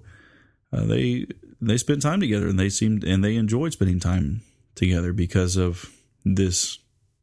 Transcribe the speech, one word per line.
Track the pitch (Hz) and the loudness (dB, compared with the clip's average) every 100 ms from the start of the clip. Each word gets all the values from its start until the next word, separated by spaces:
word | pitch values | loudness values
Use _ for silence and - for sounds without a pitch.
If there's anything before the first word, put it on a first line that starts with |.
| - - - _ _ _ _ | -10 -20 -20 _ _ _ _
uh, | - | -4
they, | 107 113 127 123 - - - - | 0 0 0 -2 -6 -14 -20 -6
they | 113 120 | -2 0
spent | - 147 | 0 0
time | 147 185 | 0 0
together, | 151 107 104 | 0 0 0
and | 95 | 0
they | 98 | 0
seemed, | - 110 107 | 0 0 0
and | - 95 | 0 2
they | 101 113 | 2 0
enjoyed | 107 117 160 | 0 0 -2
spending | - 95 90 | 0 2 2
time | 90 90 71 104 - _ _ | 0 0 0 -4 -10 _ _
together | - 95 87 87 | -2 2 2 0
because | 92 85 98 90 92 | -2 0 0 2 0
of | 90 87 - - _ _ | 0 -2 -12 -20 _ _
this | 101 95 95 92 - - _ _ _ _ | 0 2 2 0 -4 -10 _ _ _ _